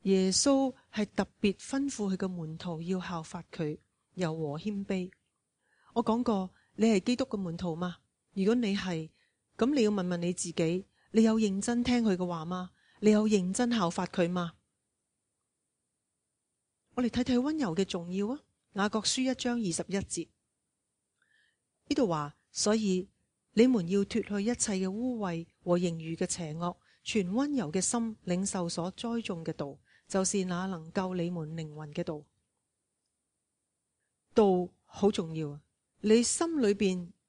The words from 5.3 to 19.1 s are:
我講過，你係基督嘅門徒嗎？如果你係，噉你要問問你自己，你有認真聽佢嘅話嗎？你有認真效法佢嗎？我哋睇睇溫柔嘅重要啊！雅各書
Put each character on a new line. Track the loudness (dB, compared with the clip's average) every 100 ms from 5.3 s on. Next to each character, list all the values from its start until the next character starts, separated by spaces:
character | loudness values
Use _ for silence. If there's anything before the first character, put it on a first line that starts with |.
| _ _ _ _ _ _
我 | -2
講 | 2 2
過， | 2 0 -2 -10 _
你 | 0 4
係 | 4
基 | 2 0
督 |
嘅 | -2 -4
門 | -6 -4
徒 | -4 -4
嗎？ | -6 -8 _ _ _
如 | 0 2
果 | 4
你 | 2 0
係， | -2 -4 -6 -14 _ _ _ -2
噉 | 2
你 | 4
要 | 4
問 | 2
問 | 0 0
你 | -2
自 | -2 -4
己， | -2 0 0 -4 _ _
你 | 4
有 | 4 4
認 | 2 0
真 | 0 0
聽 | 2 2
佢 | 4 2
嘅 | 0
話 | -4
嗎？ | -4 -6 -8 -14 _ _
你 | 4
有 | 6 6
認 | 4 4
真 | 2 2
效 | 2 2
法 | 0 -2
佢 | 0 0
嗎？ | 0 -4 -8 _ _ _ _ _ _ _ _ _ _ _ _ _ _ _ _ _ _ _ _ _ _ _
我 | -2
哋 | 0
睇 | 0
睇 | 2 2
溫 | 2 0
柔 | 0 0
嘅 |
重 | -2 -2 -6
要 | -4 -4
啊！ | -6 -10 _ _
雅 | -2 -2
各 | 0
書 | -2